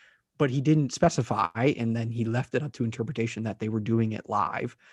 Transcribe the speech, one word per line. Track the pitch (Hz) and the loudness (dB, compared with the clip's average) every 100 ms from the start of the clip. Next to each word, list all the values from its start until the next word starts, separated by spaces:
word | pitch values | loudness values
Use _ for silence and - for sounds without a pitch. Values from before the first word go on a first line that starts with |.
| _ _ _ - | _ _ _ -2
But | 143 | 0
he | 135 | 2
didn't | 135 156 135 | 4 4 2
specify, | - 170 - 117 107 87 110 135 120 | 2 2 2 0 0 0 2 2 2
and | 117 | 0
then | 117 117 | -2 -2
he | 113 | -2
left | 113 120 123 | 0 -2 -2
it | 127 | -2
up | 151 | -4
to | - | -4
interpretation | 113 117 113 117 113 110 | -4 -2 -6 -2 -4 -2
that | 110 98 | -6 -4
they | 110 | -4
were | 110 | -2
doing | 107 113 110 | 0 2 2
it | 110 - | -2 -4
live | 104 85 - 123 - _ | -2 -2 -2 -6 -10 _